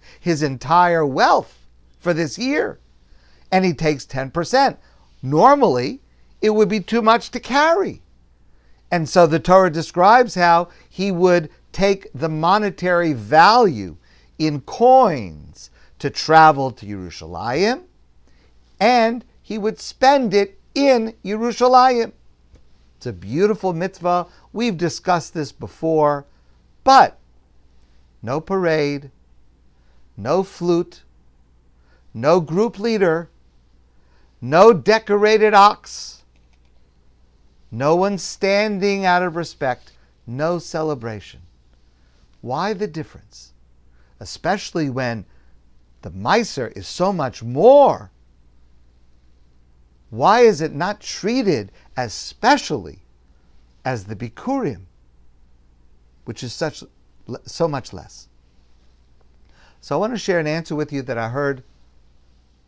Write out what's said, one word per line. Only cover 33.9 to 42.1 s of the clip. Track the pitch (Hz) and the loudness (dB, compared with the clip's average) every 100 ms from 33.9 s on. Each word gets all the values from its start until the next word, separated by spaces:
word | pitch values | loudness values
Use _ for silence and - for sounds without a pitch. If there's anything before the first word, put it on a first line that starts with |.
| _ _ _ _ - | _ _ _ _ -14
no | 123 156 214 | -2 6 6
decorated | 196 123 220 220 202 214 220 214 | 6 2 0 0 0 2 4 4
ox, | 208 202 - - - - - _ _ _ _ _ _ _ _ _ _ _ _ _ _ - | 6 6 4 -14 -16 -16 -20 _ _ _ _ _ _ _ _ _ _ _ _ _ _ -16
no | 113 139 170 | -4 0 2
one | 196 196 | 0 -4
standing | - - 196 202 214 202 202 196 185 | -8 -6 -2 0 -2 -2 -2 0 0
out | 180 | 0
of | 180 160 | 0 -4
respect, | 160 - 139 123 - _ _ _ - | -8 -6 -6 -6 -10 _ _ _ -14
no | 123 160 175 | -6 -4 -4
celebration. | - 165 156 143 117 107 - - - _ _ _ _ _ _ | -6 -6 -4 -6 -8 -12 -16 -20 -20 _ _ _ _ _ _